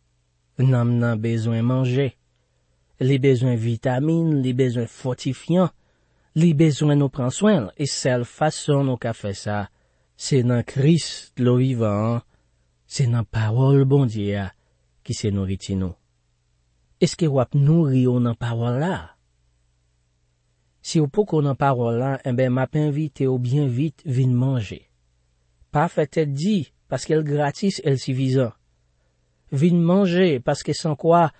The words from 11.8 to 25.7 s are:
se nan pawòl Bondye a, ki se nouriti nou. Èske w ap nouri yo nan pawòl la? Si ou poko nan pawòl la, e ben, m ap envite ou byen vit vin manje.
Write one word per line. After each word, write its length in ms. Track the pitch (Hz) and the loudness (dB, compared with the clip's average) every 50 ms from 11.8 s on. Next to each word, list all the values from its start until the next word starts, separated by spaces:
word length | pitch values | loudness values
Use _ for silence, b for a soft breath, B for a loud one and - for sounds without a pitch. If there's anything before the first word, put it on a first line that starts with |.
| 113 104 101 104 110 113 117 120 - _ _ _ _ _ _ _ _ _ _ _ _ | 0 0 0 0 0 -2 -2 -4 -6 _ _ _ _ _ _ _ _ _ _ _ _
se 240 | - - - 139 117 | -10 -4 -2 0 0
nan 160 | 117 120 107 | 0 -2 -2
pawòl 640 | - - 110 110 107 110 127 135 135 139 139 135 131 | -4 -4 -4 -2 0 0 2 4 4 4 4 4 4
Bondye 480 | 139 143 139 120 110 110 101 101 101 101 98 | 4 2 2 0 -2 -4 -4 -4 -4 -4 -6
a, 60 | 95 - _ _ _ _ _ _ _ _ _ | -8 -10 _ _ _ _ _ _ _ _ _
ki 160 | _ - 117 | _ -10 -8
se 160 | - - 107 | -4 -4 -2
nouriti 480 | 98 101 95 92 95 95 - - 98 95 | -2 -2 -2 -4 -4 -6 -6 -6 -4 -4
nou. 160 | 95 90 92 _ _ _ _ _ _ _ _ _ _ _ _ _ _ _ _ _ _ _ _ - | -4 -6 -8 _ _ _ _ _ _ _ _ _ _ _ _ _ _ _ _ _ _ _ _ 0
Èske 260 | 185 - - - 170 151 | 0 0 0 0 -2 0
w 120 | 135 135 | 2 0
ap 140 | 120 - - 143 | 0 0 2 2
nouri 460 | 139 147 160 170 165 139 131 131 123 | 4 4 4 4 4 4 2 2 2
yo 140 | 127 123 123 | 2 2 2
nan 160 | 120 120 117 - | 0 0 -2 -4
pawòl 420 | 123 117 117 117 117 120 123 131 | -4 -4 -4 -2 -2 -2 -2 -2
la? 140 | 156 185 180 104 80 - - _ _ _ _ _ _ _ _ _ _ _ _ _ _ _ _ _ _ _ _ _ _ _ _ _ _ _ _ _ _ _ _ _ - | -2 -4 -4 -6 -8 -12 -20 _ _ _ _ _ _ _ _ _ _ _ _ _ _ _ _ _ _ _ _ _ _ _ _ _ _ _ _ _ _ _ _ _ -10
Si 160 | - - 165 | -4 -2 0
ou 80 | 151 139 | 0 0
poko 320 | - 208 214 - 165 156 | 0 -2 -2 0 0 0
nan 160 | 143 143 131 - | 0 0 0 0
pawòl 400 | 147 139 131 120 120 117 117 117 | 0 0 0 0 0 0 0 0
la, 120 | 127 139 135 - | -2 -2 -4 -4
e 120 | - 135 123 | -4 -4 -2
ben, 160 | 123 131 127 | 0 0 0
m 80 | 123 131 | 0 0
ap 140 | 131 - - | -2 -2 -2
envite 520 | 151 151 151 139 147 156 147 - - 139 131 | -2 0 0 -2 -2 -4 -6 -4 -2 -2 0
ou 120 | 131 127 | 0 -2
byen 280 | 123 120 131 147 147 135 | -2 0 0 0 0 0
vit 320 | 120 123 151 160 - _ - | 0 -2 -2 -4 -6 _ -8
vin 300 | 165 123 127 131 127 123 | -4 -2 0 2 2 2
manje. 460 | 120 127 135 135 123 104 95 90 - _ _ _ _ _ _ _ _ _ _ _ _ _ _ _ _ _ _ | 2 0 0 -2 -2 -4 -6 -10 -16 _ _ _ _ _ _ _ _ _ _ _ _ _ _ _ _ _ _